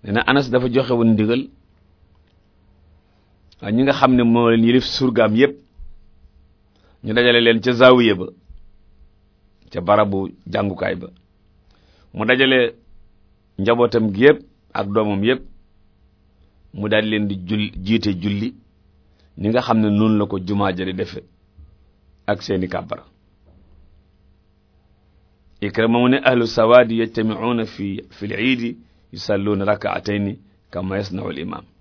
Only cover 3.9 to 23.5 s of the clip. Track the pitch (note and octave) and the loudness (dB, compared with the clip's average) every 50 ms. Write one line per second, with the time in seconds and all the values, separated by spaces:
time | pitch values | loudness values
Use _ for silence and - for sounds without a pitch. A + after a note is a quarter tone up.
3.9 | C3+ - C3+ C3 B2+ B2 A#2+ A#2 A2+ A#2 A#2+ A#2 A#2 A#2 A2+ A#2 A#2+ B2+ A#2+ - | 0 2 2 4 4 4 4 4 4 4 4 4 4 4 4 4 4 2 0 0
4.9 | - - C3+ B2+ A#2 A2 A2+ G#2+ A2 A2+ C3 C#3+ C#3+ - _ _ _ - - - | -6 -2 -2 -2 2 2 0 2 4 2 2 2 2 -4 _ _ _ -20 -20 -20
5.9 | - - - - _ _ _ _ _ _ _ _ _ _ _ _ _ _ _ _ | -20 -20 -20 -20 _ _ _ _ _ _ _ _ _ _ _ _ _ _ _ _
6.9 | _ _ - F#2 G#2+ A#2+ A#2+ B2 A#2+ A#2 A#2 A#2 A#2 A2+ - B2+ B2 A2+ B2+ B2+ | _ _ -10 -4 0 2 4 4 4 4 4 4 4 4 2 -2 2 6 8 8
7.9 | B2 B2 A#2+ A2+ G2+ F2+ F2+ - - _ _ _ - - - - _ _ _ _ | 8 8 6 4 2 0 -4 -12 -14 _ _ _ -20 -20 -20 -20 _ _ _ _
8.9 | - _ - _ _ _ _ _ _ _ _ _ _ _ _ _ - - F#2 E2+ | -20 _ -20 _ _ _ _ _ _ _ _ _ _ _ _ _ -12 -8 0 2
9.9 | G#2 G#2 G#2+ G2+ G2 G2 F#2+ F2 - _ _ - F2 G#2+ G2+ G2+ F#2 F2 - G2 | 2 2 2 2 0 -4 -6 -6 -10 _ _ -8 -4 -4 -4 -4 -4 -4 -4 -6
10.9 | F#2 F2+ F2 - - _ _ _ _ _ _ _ _ _ _ _ _ _ _ _ | -6 -6 -10 -16 -20 _ _ _ _ _ _ _ _ _ _ _ _ _ _ _
11.9 | _ _ _ _ _ F2+ G#2+ A2 B2 B2+ C3+ C3 C3 B2+ B2 A#2 A#2 _ _ _ | _ _ _ _ _ -8 0 2 2 4 4 4 4 2 2 0 -4 _ _ _
12.9 | - - - _ _ _ _ _ _ _ _ _ _ - G2 G#2 A#2 A#2+ A#2+ A2+ | -20 -20 -20 _ _ _ _ _ _ _ _ _ _ -6 0 0 2 2 2 0
13.9 | G#2+ A#2+ A2 A2 G2 G2 A#2+ C#3 D3+ - - _ _ _ _ _ _ - G2+ G2+ | 2 0 -2 -2 0 4 4 4 4 4 -2 _ _ _ _ _ _ -8 -6 -2
14.9 | G2+ A2 G#2+ G#2 G2+ G2 G2+ A2+ B2+ C3 - - - - _ _ _ _ _ _ | -2 -2 -2 -2 -2 -2 -2 -2 -2 -2 -6 -18 -20 -20 _ _ _ _ _ _
15.9 | _ _ _ _ _ _ _ _ _ _ _ _ _ _ _ _ - G2 G2+ G#2+ | _ _ _ _ _ _ _ _ _ _ _ _ _ _ _ _ -12 -10 -4 0
16.9 | G#2+ G#2+ A2 G#2+ G#2+ G#2+ G#2 G2+ G2+ G2 F2+ F2 G#2+ G#2+ G#2 G2+ - - F#2 F#2+ | 0 0 0 0 -2 -2 -2 -2 -4 -8 -6 -6 -4 -4 -4 -4 -6 -10 -4 0
17.9 | A2 A2+ - G#2+ G2 F2 E2 G#2 G2+ G2+ G#2 - - - _ _ _ _ _ _ | 0 0 0 -2 -4 -2 -2 -4 -4 -2 -4 -8 -10 -12 _ _ _ _ _ _
18.9 | _ _ _ _ _ _ _ _ _ - F#2 G#2 A2+ B2 B2 - A#2 A2 G#2+ G#2+ | _ _ _ _ _ _ _ _ _ -6 -4 -2 0 -2 0 0 0 2 2 2
19.9 | G#2 G#2 G#2+ A2 A2 G#2 G2+ G#2 G2+ F#2+ F2+ F2+ G#2 G2+ G2+ G2 F#2 F2+ F#2+ F#2 | 2 2 2 2 2 0 0 -2 -4 -8 -6 -4 -4 -2 -2 -2 -2 -4 -6 -8
20.9 | F#2+ F#2 F#2 F2 - - - _ _ _ _ _ _ - - - _ _ _ _ | -6 -8 -8 -10 -10 -16 -18 _ _ _ _ _ _ -20 -20 -20 _ _ _ _
21.9 | _ _ _ _ _ _ _ - G#2 G#2 - - G2 F#2+ F#2 F2+ F2+ F2+ F2+ E2+ | _ _ _ _ _ _ _ -8 -8 -8 -6 -6 -4 -4 -4 -4 -6 -8 -8 -8
22.9 | - - - _ _ _ _ _ _ _ _ _ | -14 -14 -14 _ _ _ _ _ _ _ _ _